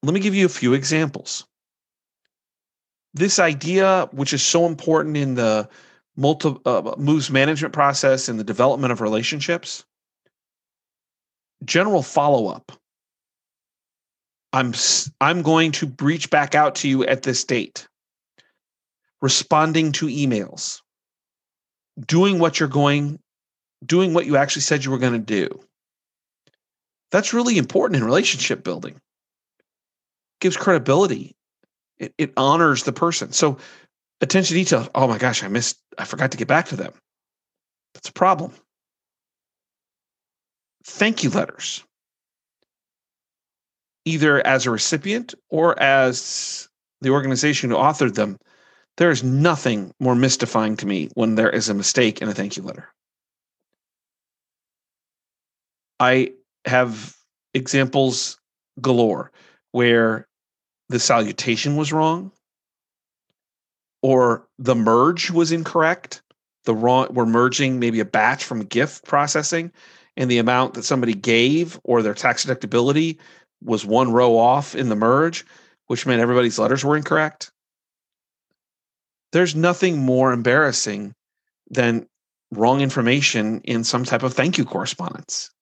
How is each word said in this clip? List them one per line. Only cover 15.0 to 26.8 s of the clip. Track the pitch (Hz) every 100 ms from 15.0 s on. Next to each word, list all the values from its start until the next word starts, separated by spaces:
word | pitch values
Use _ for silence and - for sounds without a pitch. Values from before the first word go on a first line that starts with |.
| - -
I'm | 143 175
going | 156 160 165
to | 147 151 127
reach | 143 160 -
back | 151 139 147
out | 151 -
to | 143
you | 135 123
at | 131
this | 139 120
date. | - 120 98 - - _ _ _ _ _ _ _ _ _ _ _ _ _
Responding | 135 - - 156 160 160 156
to | 143 156
emails. | 135 143 110 95 - - - _ _ _ _ _ _ _ _ _ _ _ -
Doing | 117 160 196 185
what | 165 -
you're | 151
going, | 139 143 143 147 151 _ _ _ _ _ _ 127
doing | 170 190 165
what | 139
you | 143
actually | 143 -
said | 135 151
you | 135
were | 131
gonna | 127 120
do. | 104 107 87 - _ _ _ _ _ _ _ _ _ _ _ _